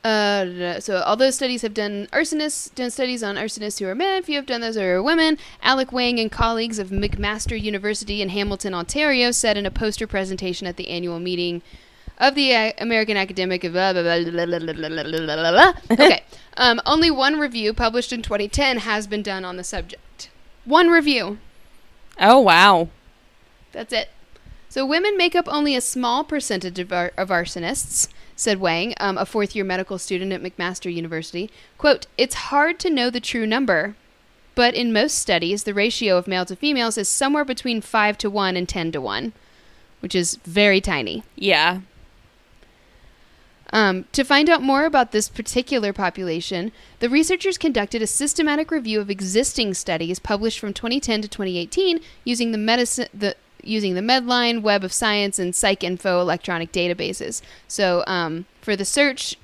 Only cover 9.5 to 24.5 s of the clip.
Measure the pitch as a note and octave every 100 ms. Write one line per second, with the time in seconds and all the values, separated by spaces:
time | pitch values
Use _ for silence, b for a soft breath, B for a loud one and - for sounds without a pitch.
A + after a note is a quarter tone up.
9.5 | G#3 G3 - A3 G#3 A3 G3+ F#3+ F#3+ F#3
10.5 | F3+ F#3 F3 F3+ E3+ F3 E3+ F3+ F3 F3
11.5 | F3 b b b b b b C4 C#4 C4+
12.5 | A#3+ A3 - A#3 A3+ G#3+ G#3 F#3+ F#3 F#3
13.5 | F3+ F3+ F3 F#3+ F#3 E3+ E3+ E3+ E3+ E3+
14.5 | F3 E3 D#3+ D#3 D#3+ D3+ D#3+ D#3 D#3 E3
15.5 | F#3 F4+ F4 - A#3 D4 - - b b
16.5 | - B3 A#3 - D#4 E4 C#4 C4 D4+ D4
17.5 | A#3 G#3+ A3 A#3 A3+ A#3+ A#3+ A3 G3+ G#3
18.5 | C#4 C#4 B3 G#3 G#3+ G#3 G#3 G3+ F#3+ F#3
19.5 | F3+ F3+ G3 E3+ - - - - - -
20.5 | - - D4+ E4+ E4+ D4 C4 F#3 G#3 -
21.5 | - - - - - - - G3+ B3+ G#3+
22.5 | E3+ G3 F3+ E3+ - _ _ _ _ _
23.5 | _ - - A3+ A3+ - - - - b